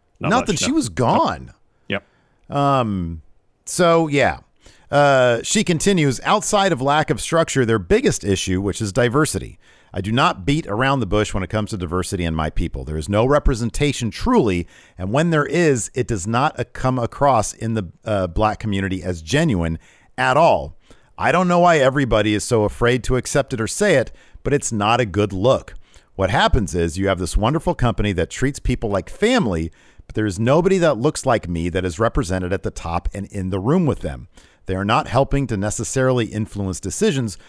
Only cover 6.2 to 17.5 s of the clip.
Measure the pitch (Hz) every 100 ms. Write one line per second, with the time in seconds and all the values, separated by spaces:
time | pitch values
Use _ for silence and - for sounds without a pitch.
6.2 | 147 208 - 208 196 139 135 151 147 127
7.2 | - 165 - 135 113 110 87 214 254 -
8.2 | 101 95 - 92 101 - 107 104 123 135
9.2 | 151 - - - _ _ _ - 95 120
10.2 | 170 98 87 151 - 107 135 139 101 107
11.2 | 104 104 92 107 104 95 85 90 87 92
12.2 | 82 80 78 - 80 69 65 78 78 104
13.2 | 127 143 147 117 117 - 147 - 117 -
14.2 | - 240 117 87 82 - - - 92 131
15.2 | 170 156 143 170 165 127 - 131 117 107
16.2 | 95 117 147 - 120 - 127 127 117 -
17.2 | 143 117 104